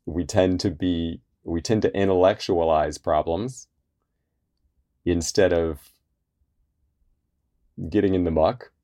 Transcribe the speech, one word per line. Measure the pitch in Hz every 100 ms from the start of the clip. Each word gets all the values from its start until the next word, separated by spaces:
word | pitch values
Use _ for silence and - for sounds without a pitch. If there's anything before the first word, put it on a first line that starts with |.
| -
we | 82 85
tend | 104 92 92
to | 104
be, | 78 92 85 82 82 _ _
we | - 85
tend | - 110
to | - 98
intellectualize | 98 92 92 107 - 90 82 78 76 73
problems | - 78 76 82 120 131 - _ _ _ _ _ _ _ _ _ _ _ _ _ -
instead | 87 82 - 92
of | 85 82 78 - _ _ _ _ _ _ _ _ _ _ _ _ _ _ _ _ _ _ - 90
getting | 101 98 92
in |
the | 87
muck. | 78 82 127 - _